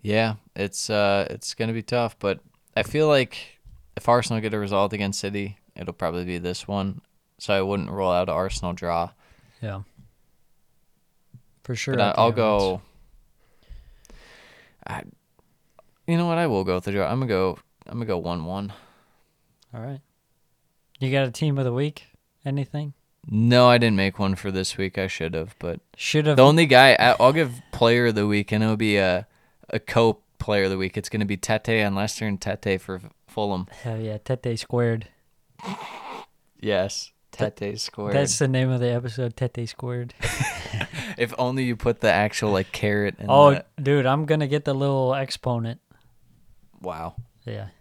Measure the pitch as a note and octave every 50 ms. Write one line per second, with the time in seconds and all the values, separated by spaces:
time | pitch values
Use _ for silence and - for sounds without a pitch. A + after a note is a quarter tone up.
0 | _ G#2 G#2 G#2+ A2+ A2+ A2 G#2+ _ _ _ - G2 G2+ - - - - G#2+ G#2
1 | G#2 G2+ G2+ G2+ G2 - - G#2 - - - _ A2+ A2+ A2+ A2+ G#2+ - - B2
2 | A#2 A#2 - _ - G2+ F#2+ - _ _ _ _ _ _ _ G#2+ A#2+ - - D3
3 | D#3 D#3 D3 C#3 B2+ - - - - - - _ _ - - - - _ - -
4 | - - A#2+ B2 A#2+ - A#2+ A2 G#2+ A2 G#2 G#2+ G#2 G2 G2+ G2 G2 G2+ G2 G#2
5 | G2+ G2 G2 - - G2+ G2+ G#2 G2+ G2 G2+ _ _ _ _ - - F#2 F2 _
6 | - E2+ D#2+ F2 F2+ F2+ F2 F2 E2+ F2 F2+ - - - G2+ G2+ G2 G2 - -
7 | _ _ _ _ _ _ _ _ - - G#2 G2 F#2+ F#2+ G2+ G2 E2 - - G2
8 | F#2+ F2+ F2+ F2+ F#2 F#2+ D#2+ D#2 F#2 F#2+ - - - F2 F2 F2 - F2 E2+ E2+
9 | E2+ F2 - _ _ _ _ _ _ _ _ _ - G#2+ G2 F#2+ G2+ _ _ _
10 | - - _ _ _ _ _ _ _ _ _ _ _ _ _ _ _ _ _ _
11 | _ _ _ _ _ _ _ - _ _ _ _ _ - B2+ A2+ - - C3 B2
12 | G#2 G2+ - - G#2+ A#2 A#2 A#2+ A2+ A2 G#2 G2+ G2 F#2+ F#2 F2+ - _ _ -
13 | - _ _ - _ _ _ _ _ _ _ _ _ _ - - - - - -
14 | _ - - - - - - - - - - - - _ _ _ - - G#2 -
15 | - - - _ _ _ _ _ _ _ _ _ _ _ _ _ _ _ _ _
16 | _ - E3 E3+ F3 E3+ E3 E3 E3+ D#3+ A#2 G2 F#2+ F#2 F2+ F2+ F2+ - G2 G2+
17 | F#2+ D2+ G#2 C3 C3+ B2 G#2+ F#2 F#2+ F#2 F2 - _ _ _ _ - - - A#2+
18 | A#2 G#2+ G2+ F2+ D#2+ F2 F2 F2 D#2 E2+ F#2 G2 G2+ G2 G2 - - _ _ _
19 | _ _ _ _ _ _ _ _ _ _ _ _ _ _ - A#2 A2+ C3 C#3 C3+
20 | C#3+ _ _ _ _ _ _ _ _ _ _ _ _ _ _ _ _ _ _ -
21 | C3 C3 C3 C#3 C3+ C3 A2+ - D#3 D3+ C#3+ C#3 C3+ B2+ A#2+ B2+ C#3 D3+ D3+ -
22 | - _ _ _ _ _ _ _ _ C#3+ C3+ C#3+ C#3 - - D3 D3+ D3 C#3 _
23 | _ _ _ _ _ - G#2 G#2+ A2+ A#2 B2 B2 B2 B2 A#2+ A#2+ A#2 A2+ G#2+ G2
24 | F#2+ F#2+ F#2 - G2+ G2 F#2+ F2+ - G2+ F#2+ F#2+ F#2+ - - - G2 F#2+ - -
25 | F#2+ F#2+ - - E2 E2 F2+ E2 D#2+ G2 - _ - F2 E2 - _ _ - -
26 | - - - D3+ D3+ D3+ D3+ C#3 C3 C#3 D3+ D#3+ E3+ D3 C3 B2 C3 C3+ B2+ -
27 | G#2+ A#2+ B2 - A#2 B2+ C#3+ D#3+ D#3+ C3 A#2+ B2 - _ - - A#2+ A#2 A#2 A#2+
28 | B2 A#2 A2 G#2+ G#2 G#2 G#2 G#2 G2+ - G#2+ G#2+ A2 A2 A2 G#2+ A2 G#2+ G#2 G2+
29 | F#2+ F#2 F2+ F2+ G#2 _ _ _ _ _ _ _ - _ - G#2 - - - A#2+
30 | A#2 A2+ G#2+ - _ _ _ _ - - G#2+ G2+ G2 F#2+ G2 F#2+ F#2+ F#2 - A2
31 | G2+ - - G#2+ G#2+ G2 G2+ F2+ - - A2 G#2+ - - A2+ A2 G#2+ G#2 G2 G2
32 | G2+ G#2+ - - A2 G#2+ G2+ F#2 - - F#2+ G2 - G#2 G2 F#2 - - F#2+ F2+
33 | F#2+ G#2+ _ _ _ _ - - G#2+ G2+ G2 F2+ F#2 G2+ - - - A#2+ A2+ A2
34 | A2+ A2 G#2+ G#2+ _ - C3 B2+ - B2 A#2 A2+ - - - A#2+ A#2+ A#2 A#2 A2+
35 | A2 - _ _ _ _ _ _ _ _ _ _ - G3 F#3+ - - - - -
36 | - - - - - _ _ _ _ _ _ _ - G#2 G#2 F#2+ F#2 G2 - -
37 | - - _ _ _ _ - - A2 G#2+ - - G#2 G2+ G2+ A2 - - - -
38 | G#2 G#2 G2+ C3+ C#3 C3 - - D3+ C3+ C3 C3 C3 C3 C3 B2 B2 B2 A#2+ B2
39 | B2 B2+ A2 A#2+ B2+ A#2+ A2 - C3 A#2+ _ - A#2 A2+ - _ - B2 B2 B2
40 | A#2+ A#2+ - _ - - - - - G#5+ F5+ F5 - - - G#2+ - - - -
41 | B3+ A3+ F#3 - A#2+ A2+ - - B2+ B2 B2+ C3+ C3 B2 A#2+ A2 - A#2+ A#2 -
42 | - A2 E2+ F#2 G#2 G#2+ - - - G#2+ G2+ F#2+ F#2+ - - - - G#2 G#2 G#2
43 | G#2 G2+ F#2 - G#2+ G#2 C3 C#3 D3 C#3+ C#3 - - _ _ - C#3+ C3+ C#3+ D3
44 | C3 B2+ C3 D3 D#3 D3 D#3 D#3 D3+ C3+ C#3 D3+ C#3+ - C#3 C3+ C#3 C#3 C#3 C3+
45 | C3 B2+ C3 C#3 C3+ B2+ - - - B2+ B2 A#2 A2+ A2+ A#2 - _ _ _ _
46 | _ _ _ _ _ _ _ _ _ - - - _ - _ - - F2+ E2+ D#2
47 | D#2+ E2 - - A#2 _ _ _ _ A#2 G#2+ G#2+ G#2+ G2 - _